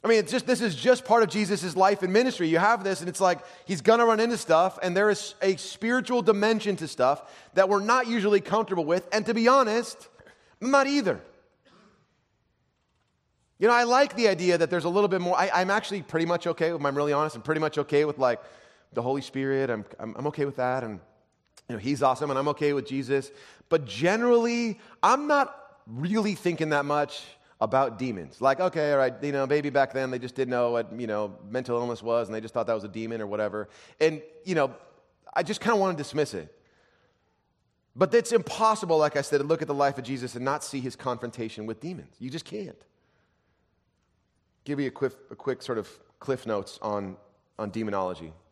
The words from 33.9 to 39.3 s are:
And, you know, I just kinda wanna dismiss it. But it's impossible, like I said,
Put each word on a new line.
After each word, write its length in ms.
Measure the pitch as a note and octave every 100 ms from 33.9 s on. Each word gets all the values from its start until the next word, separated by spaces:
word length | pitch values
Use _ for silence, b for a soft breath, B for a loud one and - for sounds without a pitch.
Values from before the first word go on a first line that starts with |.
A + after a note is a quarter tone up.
| B
And, 200 | D#3 D#3 - -
you 120 | F#3 E3
know, 180 | C3+ A#2+ - _ _ _ -
I 100 | -
just 180 | E3+ G#3+
kinda 160 | G#3 A3
wanna 180 | F#3+ E3
dismiss 380 | C#3+ D3 D3
it. 200 | F#2+ D2+ _ _ _ _ _ _ _ _ _ _ _ _ _ _ A#2+
But 180 | F#3
it's 200 | A#3 A3+
impossible, 640 | A3+ - - A3 G#3+ F3+ D#3+
like 180 | D3+ C#3+
I 60 |
said, 160 | C#3